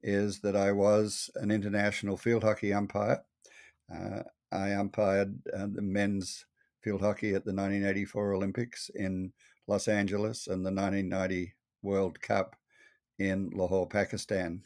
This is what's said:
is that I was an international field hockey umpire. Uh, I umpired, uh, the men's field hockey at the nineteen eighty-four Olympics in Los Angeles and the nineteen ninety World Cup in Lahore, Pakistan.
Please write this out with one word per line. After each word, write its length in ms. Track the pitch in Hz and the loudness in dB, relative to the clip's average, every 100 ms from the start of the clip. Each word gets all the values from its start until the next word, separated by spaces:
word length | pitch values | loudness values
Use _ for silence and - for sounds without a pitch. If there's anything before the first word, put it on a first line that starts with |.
is 380 | - 101 104 98 | 0 2 0 0
that 160 | 104 98 | 0 4
I 160 | 98 | 4
was 560 | 101 98 104 107 - - | 4 6 6 4 -2 -8
an 160 | - 104 | -4 0
international 680 | 107 101 101 104 101 101 95 | 0 2 2 0 0 -4 -2
field 260 | 117 117 | 2 4
hockey 300 | 107 107 104 | 2 2 0
umpire. 500 | 101 101 101 104 131 - _ - - - _ _ | 0 0 0 2 0 -2 _ -20 -20 -20 _ _
Uh, 280 | 82 98 101 - _ _ | -10 -8 -8 -10 _ _
I 200 | 95 98 | -2 0
umpired, 720 | 101 101 - 92 98 98 104 - | 0 0 2 4 4 2 -2 -8
uh, 120 | 95 101 | -6 -4
the 120 | 98 | -4
men's 640 | 101 98 101 98 90 - - _ _ _ | 0 2 2 0 -4 -10 -16 _ _ _
field 200 | - 98 | -4 0
hockey 320 | 101 101 107 | 0 0 0
at 100 | 98 | 0
the 80 | 107 | 0
nineteen 320 | 98 98 101 | -2 0 0
eighty-four 480 | 98 98 98 - 104 | 0 0 -2 -2 0
Olympics 580 | 95 98 98 117 - - | 0 0 -2 -6 -8 -12
in 400 | - 95 92 92 _ - _ - | -6 -4 -2 -6 _ -20 _ -2
Los 220 | 101 - | 0 2
Angeles 580 | 104 101 101 107 - - | 2 2 0 -2 -4 -4
and 180 | 95 | -4
the 60 | 92 | -2
nineteen 400 | 95 98 98 92 | 0 0 0 0
ninety 420 | 95 92 92 90 - _ _ | -2 -2 -2 -4 -10 _ _
World 360 | 101 98 92 - | -2 0 0 -4
Cup 340 | - 104 92 - _ _ - _ _ - | -2 0 0 -8 _ _ -20 _ _ -4
in 320 | 95 95 95 | 0 0 -2
Lahore, 320 | 95 90 95 90 | -2 0 2 2
Pakistan. 760 | 104 98 101 - 98 87 90 | 0 0 -4 -4 -2 -2 -8